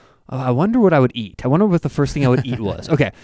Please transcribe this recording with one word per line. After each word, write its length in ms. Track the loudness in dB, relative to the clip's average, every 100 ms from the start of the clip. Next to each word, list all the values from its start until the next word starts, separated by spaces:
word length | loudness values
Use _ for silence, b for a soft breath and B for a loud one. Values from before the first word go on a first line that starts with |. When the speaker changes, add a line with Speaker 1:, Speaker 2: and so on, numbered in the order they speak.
| b b -12
Speaker 1:
oh, 100 | -8
I 120 | -2
wonder 280 | 0 0 2
what 120 | 4
I 80 | 4
would 120 | 2
eat. 280 | 0 -10 -6
I 40 | -2
wonder 160 | 2
what 160 | 2 0
the 80 | -2
first 240 | -4 -4
thing 140 | 0 0
I 20 |
would 160 | 0
eat 160 | -2 -6
was. 280 | -6 -8 -4
Speaker 2:
<laughs> 60 |
Speaker 1:
Okay, 160 | -2 -2 b